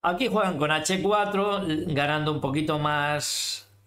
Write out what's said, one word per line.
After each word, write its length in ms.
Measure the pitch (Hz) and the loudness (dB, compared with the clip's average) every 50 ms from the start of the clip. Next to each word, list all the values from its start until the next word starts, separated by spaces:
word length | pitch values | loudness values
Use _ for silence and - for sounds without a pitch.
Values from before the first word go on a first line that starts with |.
Aquí 260 | - 170 180 - 262 220 | 0 0 0 0 0 0
juegan 300 | 185 214 202 185 170 139 | 2 2 2 0 0 0
con 120 | 147 151 | 2 2
H 280 | 156 156 156 - 185 185 | 2 0 0 0 -2 0
cuatro, 640 | - 196 208 208 202 202 196 190 202 208 202 190 185 | 2 2 2 2 2 2 0 0 0 2 0 0 0
ganando 680 | 165 156 156 175 180 151 139 143 147 151 151 151 151 | -2 -2 -2 -2 -2 0 0 2 2 0 0 0 0
un 100 | 151 139 | -2 0
poquito 360 | 127 139 135 151 156 156 156 151 | -2 -2 0 0 0 0 0 0
más 880 | 151 151 147 147 147 147 147 147 139 - - - - - - - - - - _ _ | 0 0 0 0 0 0 -2 -2 -2 -4 -4 -4 -4 -6 -6 -8 -10 -18 -20 _ _